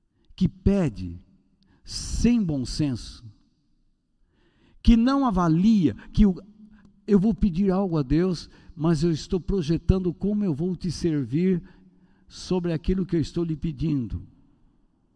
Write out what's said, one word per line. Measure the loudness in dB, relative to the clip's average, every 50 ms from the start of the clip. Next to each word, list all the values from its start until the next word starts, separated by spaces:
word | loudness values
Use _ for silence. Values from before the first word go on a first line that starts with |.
| _ _ _ _ _ _ -4
que | -2 -2 -2
pede | -2 -2 0 0 2 2 0 -2 -4 -6 -10 -12 -12 -14 -18 _ _ _ _ _ _ _ _ _ _ _ _
sem | -14 -12 -10 -8 -6 -2 2 2 2 2 2
bom | 0 -2 -2 -4 -4
senso, | -6 -4 -2 -2 -2 -4 -6 -10 -14 -18 -20 -20 -20 -20 _ _ _ _ _ _ _ _ _ _ _ _ _ _ _ _ _ _ _ _ _ _ _ _ _ _ _ _ 2
que | 4 6 6
não | 6 4 2 2 0 0
avalia, | 0 0 2 2 2 2 4 4 4 4 4 4 2 0 -2 -10 -4
que | 2 4 4
o, | 4 4 0 -8 -18 -20 -20 -20 -20 -20 -20 -20 -20 _ _ _
"eu | 2 2 4
vou | 4 2
pedir | 2 2 0 0 0 0 0 0
algo | 0 0 0 0 -2 -2
a |
Deus, | 0 0 0 0 0 0 -2 -4 -8 -14 -20 -20 -20 -20 -8
mas | -2 0 0 2 2 2
eu | 0
estou | -2 -2 -4 -6 -6 -4
projetando | -2 -2 -2 -2 0 -2 -2 0 2 2 2 2 0 -2
como | -4 -2 -4 -2 -2 0
eu | -2 -2
vou | -2 -2 -4 -4 -4
te | -4 -6 -8
servir | -6 -2 -2 -2 0 -2 -2 -2 0 0 2 2 0 0 -4 -8 -18 -20 -20 -20 _ _ _ _ _ _ _
sobre | _ -20 -18 -6 -4 -4 -2 -2 -2
aquilo | -4 -2 -2 -2 -2 -2 -2
que | -2 -2
eu | -2
estou | -2 -2 -4 -4 -4
lhe | -4 -4
pedindo. | -6 -6 -8 -6 -4 -4 -2 -2 -2 -4 -6 -8 -10 -12 -14 -20 _ _ _ _ _ _ _ _ _ _ _ _ _ _ _ _